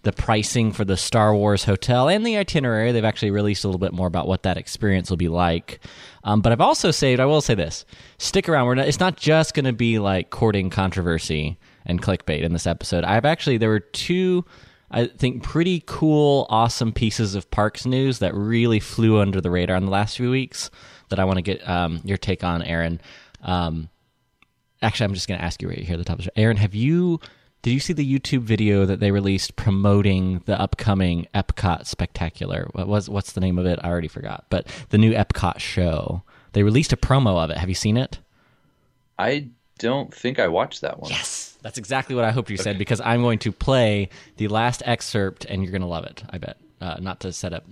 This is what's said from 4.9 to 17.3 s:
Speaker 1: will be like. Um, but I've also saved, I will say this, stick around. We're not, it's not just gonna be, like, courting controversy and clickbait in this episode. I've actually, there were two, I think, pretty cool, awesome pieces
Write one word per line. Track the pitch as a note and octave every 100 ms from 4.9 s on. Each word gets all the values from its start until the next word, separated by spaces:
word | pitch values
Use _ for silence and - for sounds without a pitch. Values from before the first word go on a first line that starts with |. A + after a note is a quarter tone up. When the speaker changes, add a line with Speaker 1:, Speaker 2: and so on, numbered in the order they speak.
| F#2+ F2
Speaker 1:
will | F2+
be | E2+
like. | E2+ F2 E2+ - - - - - -
Um, | G#2 G#2+
but | G#2+
I've | A#2
also | G3+ D#4 F#3
saved, | - C#3 B2+
I | C3
will | D#3
say | - G#2+
this, | D#2+ - - - - _
stick | - G3 F3
around. | D3+ B2
We're | B2+
not, | C#3
it's | C#3
not | F#3 -
just | D3+ D#3 D#3
gonna | - C3+
be, | A2+ A#2 A2+
like, | G2+ F#2+ E2
courting | - A2+ G2+ F#2
controversy | G2 F#2+ F#2+ E2+ E2 - D#2 D2+ F2 _ _ -
and | F2
clickbait | - F#2 - D2+
in | E2
this | E2+ F2+
episode. | E2+ - F2 E2
I've | G#2+ C#3
actually, | E3 - A#2
there | A2
were | G#2+
two, | - - - F3+ F#3 F3+ F3 - - _ _
I | - A#2+
think, | - B2+ B2+
pretty | - D3+ F3 F3 -
cool, | - D#3 D3+ D3 C#3 B2+
awesome | A2 A#2 - A2+
pieces | - A2 - G#2+